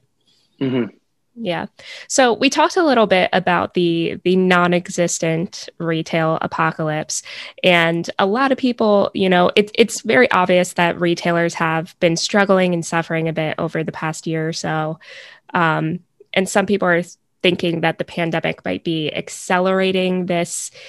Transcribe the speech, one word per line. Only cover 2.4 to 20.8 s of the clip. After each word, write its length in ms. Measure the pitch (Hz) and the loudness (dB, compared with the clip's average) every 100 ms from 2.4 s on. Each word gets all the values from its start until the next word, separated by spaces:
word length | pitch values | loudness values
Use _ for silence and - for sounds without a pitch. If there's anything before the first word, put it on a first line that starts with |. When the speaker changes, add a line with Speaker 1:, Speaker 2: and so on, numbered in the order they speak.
| 269 | 2
Speaker 2:
talked 260 | 311 320 381 | 2 2 2
a 80 | |
little 240 | 320 247 208 | 2 4 4
bit 220 | 185 180 | 2 2
about 400 | 185 180 175 - | 0 2 0 0
the, 460 | 185 170 165 165 - | 0 0 0 -2 -2
the 120 | 180 185 | 0 2
non-existent 1300 | 185 180 175 175 180 180 170 - 170 160 180 - - - | 4 4 4 2 -2 -2 -2 0 -2 -2 -4 -8 -16 -8
retail 580 | 165 165 160 165 160 160 | -4 -4 -2 0 0 0
apocalypse, 840 | - - 160 160 156 151 - - - - - - | -2 -2 -2 -2 -4 -4 -6 -8 -10 -14 -16 -2
and 440 | 180 175 165 170 170 - | 2 4 4 0 -2 -2
a 60 | 196 | 0
lot 260 | 226 269 | 2 0
of 60 | 254 | 0
people, 520 | 254 240 220 202 - - | 0 0 2 4 2 0
you 140 | 185 | 2
know, 200 | 180 180 - | 4 4 2
it, 160 | 208 | 2
it's 280 | - 220 - | 2 0 0
very 280 | 214 254 240 | 0 2 4
obvious 420 | 185 180 180 180 | 4 4 2 2
that 260 | - 170 170 | 0 0 0
retailers 560 | 175 170 175 170 170 - | 0 0 0 0 0 -2
have 420 | 165 160 170 - | -2 -2 -6 -2
been 180 | 175 170 | 0 0
struggling 560 | - 208 196 190 185 | 0 2 4 4 2
and 120 | 170 165 | 0 -2
suffering 420 | 165 165 165 165 | -4 -2 -4 -4
a 60 | |
bit 220 | 160 156 - | -2 -4 -4
over 240 | 165 165 | -4 -4
the 100 | 160 | -6
past 340 | - 160 156 170 | -6 -6 -6 -6
year 200 | 160 160 | -4 -4
or 60 | |
so. 460 | 160 165 156 156 160 - - - - - | -6 -4 -4 -4 -8 -14 -20 -20 -20 -6
Um, 460 | 180 165 156 160 180 _ _ _ | 0 0 0 -2 -6 _ _ _
and 140 | 190 190 | -2 0
some 180 | 208 196 | 0 0
people 220 | 196 180 | 0 2
are 160 | 170 180 - _ _ | 0 -2 -12 _ _
thinking 400 | 185 180 175 165 | 0 0 0 0
that 160 | 160 160 | 0 -2
the 80 | 175 | -6
pandemic 580 | - 165 165 160 160 | -4 -2 -2 -4 -4
might 200 | 185 185 | -6 -6
be 280 | 175 160 151 | -4 -4 -4
accelerating 1120 | - - - - 180 190 190 190 185 185 185 180 | -6 -10 -10 -2 0 2 2 0 0 0 -2 -2
this, 440 | 175 170 - - - | -2 -4 -6 -12 -16